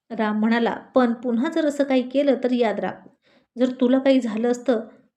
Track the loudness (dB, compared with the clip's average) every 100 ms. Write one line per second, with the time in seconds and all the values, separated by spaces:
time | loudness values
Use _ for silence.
0 | _ -4 -2 0 0 2 0 -4 -2 2
1 | 2 0 -4 -2 -2 0 0 0 0 0
2 | 0 0 2 0 0 0 0 -2 -6 -8
3 | -16 _ _ _ _ -2 -2 0 2 4
4 | 4 2 0 -2 -2 -2 0 -2 -4 -16
5 | _